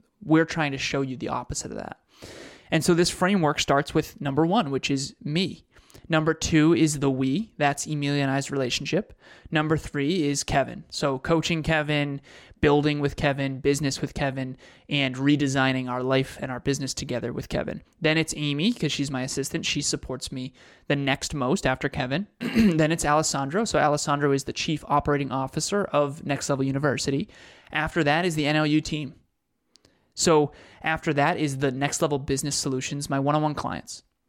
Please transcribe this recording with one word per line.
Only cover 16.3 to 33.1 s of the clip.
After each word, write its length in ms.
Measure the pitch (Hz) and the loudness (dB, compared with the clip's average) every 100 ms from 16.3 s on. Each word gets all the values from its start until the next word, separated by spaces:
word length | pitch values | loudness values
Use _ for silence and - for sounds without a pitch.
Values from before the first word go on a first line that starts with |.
| - | -6
and 100 | 135 | -8
our 80 | 123 | -4
business 340 | 143 139 135 | -4 -2 -4
together 400 | - 135 123 120 | -6 -6 -4 -4
with 160 | 120 - | -6 -6
Kevin. 340 | - - - - _ | -6 -4 -8 -14 _
Then 180 | 156 160 | 2 2
it's 160 | 160 - | 0 -2
Amy, 340 | 147 143 196 | -2 0 0
'cause 200 | 240 156 | 0 -2
she's 200 | - 143 | -2 -2
my 120 | 131 | -4
assistant. 420 | 127 - 135 165 160 | -4 -4 -4 -4 -2
She 160 | 151 | -2
supports 500 | - 147 - 127 - | -2 -4 -6 -10 -8
me 220 | 135 131 - - - - | -8 -10 -14 -20 -12 -2
the 80 | 143 | 0
next 380 | 139 139 - | 0 -2 -4
most 320 | 151 127 190 135 | -2 0 2 0
after 240 | 131 143 | 0 -2
Kevin. 380 | - 127 143 208 | -4 -2 -2 -4
<clears throat> 60 | _ | _
Then 520 | 240 233 214 160 156 | -2 4 4 6 2
it's 140 | 165 151 | 2 2
Alessandro. 600 | 151 156 143 135 180 233 | 2 2 -2 -2 -2 0
So 140 | 143 | 2
Alessandro 520 | 143 147 - 143 143 | 2 2 0 0 2
is 140 | 139 - | 0 -2
the 80 | |
chief 320 | - - 151 - | -6 -4 -4 0
operating 440 | 147 151 143 139 | 0 2 0 -2
officer 540 | 131 135 - - 202 196 | -4 -4 -4 -2 -2 0
of 400 | 143 143 139 151 | 0 0 -2 -6
Next 240 | 139 - | -4 -2
Level 160 | 135 135 | -2 0
University. 640 | 135 147 113 - 139 - - - - - | 0 0 0 -2 -2 -4 -12 -20 -20 -8
After 320 | 151 156 175 | -4 -2 0
that 220 | 143 156 180 | 2 2 2
is 100 | 156 | 0
the 100 | 143 | 2
N 120 | 151 | 2
L 100 | 151 | 2
U 140 | 151 | 2
team. 340 | - 151 131 - _ _ _ _ _ _ _ _ _ | 0 -6 -8 -14 _ _ _ _ _ _ _ _ _
So 380 | - - 156 147 - - - | 0 4 6 4 -2 -20 -8
after 320 | - 160 165 | -4 -2 0
that 240 | 143 143 175 | 2 2 2
is 200 | 147 135 | -2 0
the 140 | 139 | -2
Next 300 | 127 143 - | 0 -2 0
Level 160 | 160 143 | 0 0
Business 380 | 139 135 147 - | -2 -2 -2 -4
Solutions, 540 | 143 131 - 143 | -2 -4 -4 -6
my 100 | 143 | -4